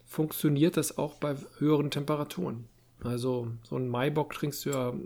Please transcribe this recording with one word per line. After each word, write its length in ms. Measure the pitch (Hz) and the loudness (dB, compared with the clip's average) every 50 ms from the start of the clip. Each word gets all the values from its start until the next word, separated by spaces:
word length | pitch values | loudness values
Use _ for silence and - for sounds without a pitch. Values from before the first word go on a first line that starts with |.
| - | -20
funktioniert 720 | - - - 156 156 - - - 151 147 139 156 175 165 160 | -8 -2 -2 -2 0 0 2 2 4 6 6 6 4 4 2
das 180 | 143 - - | 0 0 -2
auch 200 | - 147 151 - | -2 -4 -4 -4
bei 200 | - - 147 139 139 - - - - | -4 -4 -2 -2 -4 -6 -12 -6 0
höheren 320 | 143 151 156 143 147 143 | 4 4 4 4 4 2
Temperaturen. 760 | - 147 143 147 151 147 147 147 - 185 - 131 117 120 120 - - _ _ _ _ - - | 0 -2 0 0 0 -2 -2 -4 -4 -4 -4 -4 -4 -6 -10 -14 -18 _ _ _ _ -10 -6
Also 440 | 120 120 120 120 127 127 123 117 117 117 117 - | -4 -4 -2 0 0 0 0 -2 -4 -6 -8 -8
so 120 | - 131 | -6 -4
ein 100 | 131 127 | -2 -2
Maibock 460 | 123 120 120 131 151 147 156 147 151 - | 0 0 0 2 2 2 2 0 -2 -2
trinkst 320 | - - 147 143 - - | -4 -4 -4 -4 -4 -2
du 60 | 139 | -2
ja, 240 | 139 135 127 123 123 - - | 0 0 0 0 -2 -4 -6